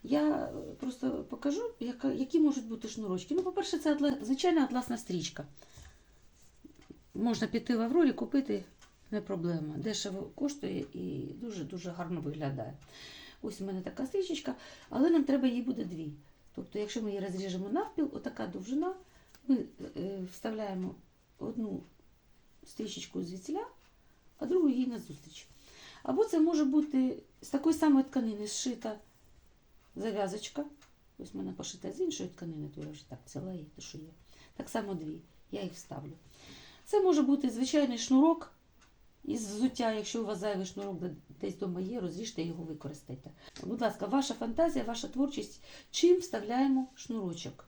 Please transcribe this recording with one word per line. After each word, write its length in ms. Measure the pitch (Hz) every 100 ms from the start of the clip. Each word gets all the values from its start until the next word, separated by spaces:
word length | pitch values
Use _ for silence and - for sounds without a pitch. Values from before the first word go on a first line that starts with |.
Я, 340 | - 285 302 -
е, 140 | - - - -
просто 440 | 262 - 262 - -
покажу, 320 | - 285 320 466 -
яка, 320 | 233 254 269
які 280 | 262 262 330
можуть 260 | 302 262 226
бути 220 | 226 220
шнурочки. 460 | - 208 185 -
Ну, 80 | 330
по-перше, 360 | 359 359 - 330
це 160 | 311
атла-, 300 | 294 285 262
звичайна 400 | 214 269 359 330
атласна 340 | 262 247 240 233
стрічка. 460 | - 180 143 - 147 - - - - - _ - - - - - - - - - -
Можна 320 | 190 233 214 220
піти 300 | 233 - 233
в 40 |
Аврорі, 320 | 233 320 294
купити, 520 | - 233 277 269 202 - - - _ -
не 100 | 208
проблема. 540 | 208 190 170 170 151 160
Дешево 460 | 208 202 202 190 -
коштує 500 | - 285 - 202 185 -
і 400 | - 180 139 - -
дуже-дуже 500 | 233 196 139 180 175
гарно 300 | 170 165 175
виглядає. 540 | 143 151 139 135 107 - - - - - - -
Ось 180 | 220 -
у 40 |
мене 160 | 196 185
така 260 | 180 - 269
стрічечка, 480 | 403 370 330 269 254 - - -
але 220 | 240 320
нам 140 | 330
треба 240 | 277 269 254
її 140 | 240
буде 220 | 240 226
дві. 280 | 185 165 156 143 - _ -
Тобто, 240 | - 180 208
якщо 240 | 208 240
ми 60 | 214
її 120 | 202
розріжемо 480 | 190 185 190 180 196
навпіл, 420 | 285 440 - 294
отака 340 | - 240 - 214
довжина, 480 | 185 196 269 349 381 - - _ - -
ми, 160 | 254 - - 185 -
е, 300 | 185 196 180
вставляємо 640 | - 226 214 202 190 185 - - _ _ _
одну 440 | - 233 220 185 - - - _ _ _ _ - -
стрічечку 560 | - 214 180 - 185
звідсіля, 440 | 175 185 233 349 466 - - _ _ _ - _
а 80 | 254
другу 220 | 359 302
їй 180 | 247 254
назустріч. 600 | 226 - 147 - - - - - - - -
Або 220 | - 294
це 160 | 440 339
може 240 | 320 311
бути 580 | 277 302 302 262 254 - - -
з 60 | -
такої 260 | 277 320
самої 300 | 311 311 269
тканини 420 | 269 262 226 208 208
зшита 520 | - 254 233 226 214 - _ - - - - _ - _ -
зав'язочка. 680 | 220 202 196 214 - 285 294 - - _ _ -
Ось 160 | -
в 20 | 190
мене 160 | 190
пошита 400 | 185 - - 190
з 80 | 233
іншої 280 | 359 - 180
тканини, 400 | - 170 156 147
то 60 | 147
я 100 | 151
вже 180 | 151 -
так 100 | 123 -
взяла 260 | 139 185
її, 140 | 180 151 -
то 60 |
що 160 | - -
є. 120 | 156 - - - - -
Так 120 | 262
само 260 | 226 202
дві, 260 | 180 156 165 - - -
я 120 | 202
їх 100 | 185
вставлю. 400 | - - - 147 165 - - - - - -
Це 160 | - 415
може 220 | 370 302
бути 280 | 262 285 254
звичайний 480 | 220 262 302 269 233
шнурок 540 | - 262 320 330 - _ _ _ - _ - _
із 280 | - 226 208
взуття, 400 | 208 254 254 233
якщо 300 | 214 208 233
у 40 | 208
вас 120 | 196
зайвий 280 | 208 196 185
шнурок 320 | - 202 175
де-, 160 | 180 151 - -
десь 140 | 196
вдома 260 | 185 196 175
є, 200 | 190 240
розріжте 420 | 180 175 226 -
його, 220 | 165 165
використайте. 640 | 160 156 160 - - 131 - - - -
Будь 180 | 185 226
ласка, 260 | 226 - 180
ваша 280 | 269 269
фантазія, 500 | 226 233 269 330 269
ваша 240 | 220 233 285
творчість. 520 | 254 285 - - - - - -
Чим 280 | - 339 359
вставляємо 720 | - 220 208 247 269 262 262
шнурочок 720 | - - 226 185 170 - -